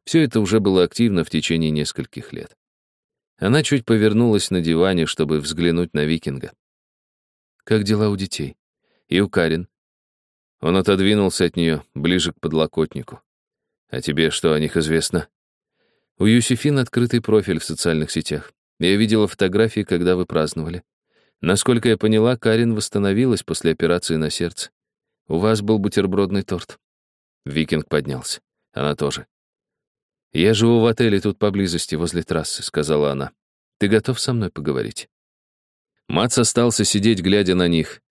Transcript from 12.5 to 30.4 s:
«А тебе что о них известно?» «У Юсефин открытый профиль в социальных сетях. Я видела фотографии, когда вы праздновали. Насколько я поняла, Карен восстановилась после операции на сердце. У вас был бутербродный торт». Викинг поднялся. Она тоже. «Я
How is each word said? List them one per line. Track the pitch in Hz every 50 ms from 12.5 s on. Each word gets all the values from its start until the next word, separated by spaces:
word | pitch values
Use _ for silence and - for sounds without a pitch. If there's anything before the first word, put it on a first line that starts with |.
| 78 78 80 78 - 80 78 - - 67 64 - - - _ _ _ _ _ _ _ _ _ _ _ _ _ _
«А | - 64
тебе | - - 73 76 80 78
что | - - - 82
о | 78 76
них | 78 76 -
известно?» | 85 78 78 80 80 - - - 85 80 - _ _ _ _ _ _ _ _ _ _ _ _ _ _ _ _ _ -
«У | -
Юсефин | 107 113 120 117 - 127 117 - 151 143 135
открытый | 120 - - 120 120 117 - 117
профиль | - - 107 107 98 98 87 78
в | -
социальных | - 80 - - 87 82 78 78 -
сетях. | - 82 80 - - 76 - - _ _ _ _ _ -
Я | 85 90 98
видела | 104 113 107 113 110 104
фотографии, | 95 - - 98 92 92 101 113 113 - 107
когда | 101 - 92 85 87 90 90
вы | 87 90
праздновали. | - 76 80 78 73 - 82 78 82 87 90 - _ _ _ _ _ _ _ _ _ _ _
Насколько | - 80 98 98 - - 123 117 113 123
я | 110
поняла, | - - 110 110 110 110 120 127
Карен | 117 - 113 110 113 120 117 110
восстановилась | 107 - - - 101 101 98 98 110 131 127 110 90
после | - - 82 - - 82
операции | 80 - 85 82 87 90 - - 80
на | 78 78 76
сердце. | - - 87 85 - - - - _ _ _ _ _ _ _ _ _ _ _
У | - 78 82
вас | 98 110 113 104
был | 101 104 110 104
бутербродный | 98 104 - 104 98 95 92 101 101 90 98 98
торт». | 95 - 95 87 - - - - _ _ _ _ _ _ _ _ _ _ _ _ -
Викинг | 69 69 78 78 - - 78 76 -
поднялся. | - 73 67 71 67 64 - - - - _ _ _ _ _ _
Она | - - 67 73 73
тоже. | - - 71 - - - _ _ _ _ _ _ _ _ _ _ _ _ _ _ _ _ _ _ _ _ _
«Я | - 78